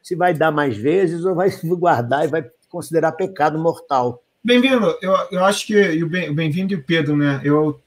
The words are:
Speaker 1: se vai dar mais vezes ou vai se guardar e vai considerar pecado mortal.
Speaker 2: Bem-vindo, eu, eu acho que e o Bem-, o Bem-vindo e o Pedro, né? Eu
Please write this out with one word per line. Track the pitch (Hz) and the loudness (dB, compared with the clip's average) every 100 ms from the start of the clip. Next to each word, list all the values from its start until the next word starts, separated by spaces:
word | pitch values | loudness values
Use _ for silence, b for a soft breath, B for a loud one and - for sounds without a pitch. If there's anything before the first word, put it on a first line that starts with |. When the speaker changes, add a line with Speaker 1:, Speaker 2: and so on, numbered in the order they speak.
Speaker 1:
se | - 170 | -10 0
vai | 180 | 0
dar | 156 160 | 2 0
mais | 151 143 104 | 2 0 0
vezes | 131 185 180 170 | 0 2 0 0
ou | 185 | -2
vai | 170 190 | 0 0
se | - 160 | -2 -4
guardar | 180 170 139 120 135 | 0 2 2 0 0
e | 156 | 0
vai | 160 123 _ _ | -2 -6 _ _
considerar | 175 - 165 160 | -12 -4 0 0
pecado | 160 190 190 147 156 | -2 -6 0 -2 0
mortal. | 165 - - 135 123 123 _ _ | -2 -2 -2 0 0 -4 _ _
Speaker 2:
Bem-vindo, | 233 247 262 254 180 - | 2 2 4 2 0 -2
eu, | 190 185 - | 0 -2 0
eu | 180 | 0
acho | 190 202 | 2 0
que | - | 2
e | 208 185 160 | 2 4 2
o | 156 | -2
Bem-, | 180 156 | -2 -4
o | |
Bem-vindo | 147 160 165 190 | -2 -2 -2 -2
e | 190 | -4
o | |
Pedro, | 139 165 147 147 | -2 0 0 0
né? | 143 135 | 0 0
Eu | 143 151 151 147 | 0 2 0 -4